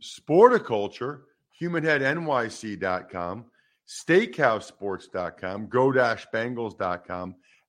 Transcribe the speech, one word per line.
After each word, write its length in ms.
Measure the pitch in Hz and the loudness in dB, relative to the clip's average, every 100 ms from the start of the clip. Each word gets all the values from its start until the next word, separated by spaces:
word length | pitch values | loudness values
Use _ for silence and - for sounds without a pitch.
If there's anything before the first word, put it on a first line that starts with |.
Sporticulture, 1200 | - - - 160 240 233 - 107 101 - 127 143 _ _ _ | -20 -14 2 8 8 8 0 -2 -2 -6 -10 -10 _ _ _
human 340 | - 175 170 | -10 -4 -2
head 180 | 156 147 | 2 2
N 220 | 135 160 | 2 0
Y 240 | 160 131 113 | 0 0 -2
C 260 | - 110 | -6 -10
dot 360 | 98 92 92 - | -4 -2 -2 -6
com, 340 | 90 87 104 113 _ _ _ - | -8 -8 -8 -14 _ _ _ -20
steakhouse 760 | - - 180 233 233 135 107 | -10 2 4 4 0 2 2
sports 420 | - - 101 92 - | -4 -10 -6 -6 -8
dot 320 | 92 87 - | -8 -8 -8
com, 300 | 92 101 104 | -10 -8 -4
go 240 | 123 135 | 2 2
dash 340 | 131 120 107 - | 4 2 0 -6
bengals 420 | 113 117 120 113 - | -6 -4 -6 -8 -6
dot 300 | 95 87 - | -4 -4 -8
com, 300 | 90 90 90 _ _ | -10 -10 -14 _ _